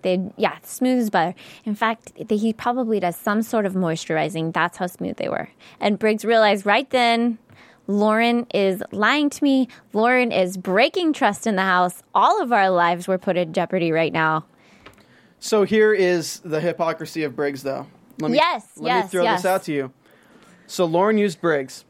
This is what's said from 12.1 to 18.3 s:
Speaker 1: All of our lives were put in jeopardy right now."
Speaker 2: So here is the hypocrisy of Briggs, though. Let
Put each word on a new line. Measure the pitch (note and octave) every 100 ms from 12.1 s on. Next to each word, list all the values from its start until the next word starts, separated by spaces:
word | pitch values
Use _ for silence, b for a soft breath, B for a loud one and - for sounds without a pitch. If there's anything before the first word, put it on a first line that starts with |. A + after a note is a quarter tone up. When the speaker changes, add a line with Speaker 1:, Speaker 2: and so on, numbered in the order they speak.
Speaker 1:
All | F3+ A#3+ G#4
of | C4+
our | A#3 F#3+
lives | F3+ E3+ F3 F3+
were | F#3
put | - F3
in | E3+
jeopardy | F3 E3+ F#3 E3+
right | D#3+ E3
now." | E3 D#3+ D#3 - b b b b b b b b b
Speaker 2:
So | - G#3+
here | G3 G#3+ G#3+
is | G3+ F#3 F3 D3 -
the | F3 D#3
hypocrisy | E3+ E3 E3 D#3+ D#3 D#3+
of | D3+ A#2+
Briggs, | D3 C3+
though. | C#3 C3+ - - _ -
Let | D#3